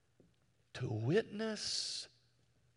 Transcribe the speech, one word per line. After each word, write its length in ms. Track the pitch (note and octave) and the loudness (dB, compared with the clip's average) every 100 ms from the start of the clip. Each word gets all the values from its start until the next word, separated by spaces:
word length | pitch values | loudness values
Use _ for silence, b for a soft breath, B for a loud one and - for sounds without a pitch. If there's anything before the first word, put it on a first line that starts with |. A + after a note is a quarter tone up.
| _ - - _ _ _ _ | _ -20 -20 _ _ _ _
to 140 | - B2+ | -6 -2
witness 1160 | A2 A2+ F#3+ A3+ G3+ A3 G#3+ - - - - - - _ _ _ _ _ | 0 4 4 4 -2 -2 -2 -2 -2 -2 -4 -8 -14 _ _ _ _ _